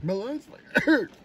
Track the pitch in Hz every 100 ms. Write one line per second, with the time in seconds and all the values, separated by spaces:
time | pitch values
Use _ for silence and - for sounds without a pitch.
0 | 156 196 220 294 - - - - - 311
1 | 196 -